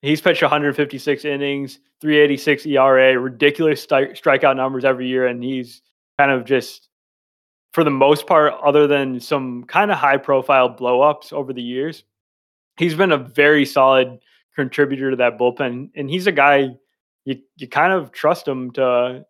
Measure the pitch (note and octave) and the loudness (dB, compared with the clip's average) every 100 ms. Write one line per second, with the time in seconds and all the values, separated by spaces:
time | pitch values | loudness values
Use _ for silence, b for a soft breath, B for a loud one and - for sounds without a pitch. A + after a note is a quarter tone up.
0 | C#3+ D3+ F#3+ E3 D3+ D3+ C#3+ C3+ C#3+ C3+ | -2 0 0 0 0 0 -2 -2 -4 -4
1 | D3+ C#3 D3 C#3 C#3 C#3 C#3 - _ _ | -6 -4 -4 -6 -6 -6 -8 -14 _ _
2 | D3+ D3+ D3 C#3+ - C#3+ D#3 C3+ C3+ C3 | 0 4 4 2 0 -2 0 2 4 6
3 | C3 B2+ C3 B2 D3 D3 D#3+ C#3+ - C#3 | 6 4 -2 0 0 2 0 0 0 0
4 | C#3 - - C3+ D3 C3 C3 C3+ C3 B2+ | 0 -4 0 2 2 2 -2 -2 -2 -2
5 | B2+ B2+ B2+ B2 B2 C3+ B2 - _ _ | -2 -2 -2 -4 -8 -8 -10 -18 _ _
6 | _ - C#3+ C3+ A2+ C3+ - - _ _ | _ 0 0 0 0 -2 -2 -16 _ _
7 | _ _ _ _ _ _ _ - D3+ C#3 | _ _ _ _ _ _ _ -2 0 2
8 | C3+ D3 - E3 D3+ - D3 D3 D3 C#3+ | 2 2 2 2 2 0 0 2 2 0
9 | C3+ B2+ - D3 C3 B2 B2 E3 G#3 F#3+ | -2 -8 -6 -6 -6 -12 -6 -2 -2 0
10 | C#3+ C3+ C#3 C3+ B2+ C3+ B2+ A#2+ B2 B2 | 0 0 0 -2 2 2 2 -2 -2 2
11 | C#3+ D3 - D3+ C3 B2 A#2+ B2 D3 D#3 | 2 0 -8 -10 -10 -10 -10 -8 -8 -10
12 | _ _ _ _ _ _ _ - F3 D#3 | _ _ _ _ _ _ _ -4 -4 0
13 | F#3+ D3+ B2 - D3 D3+ C#3 - C3+ C3 | 0 0 -2 2 4 4 2 2 4 4
14 | B2+ A#2+ _ _ _ - C3+ - C#3+ C3+ | 0 -6 _ _ _ -8 -6 0 -2 0
15 | C3+ B2+ B2 A2 B2 A#2+ C3+ A#2+ C#3 - | -4 0 -2 0 -2 -2 -6 -6 -14 -12
16 | C#3 E3+ F#3 D#3 C#3+ C#3+ C3+ A#2+ _ _ | -8 -4 -2 2 4 4 2 -6 _ _
17 | _ _ - C3 _ _ C3 D3 E3+ F#3+ | _ _ -10 -10 _ _ -8 0 0 0
18 | C3+ - D3+ D3 - C3 B2+ B2 C3 B2 | -6 -4 -2 -2 -4 -8 -8 -4 0 0
19 | B2 B2+ - | -2 -6 -18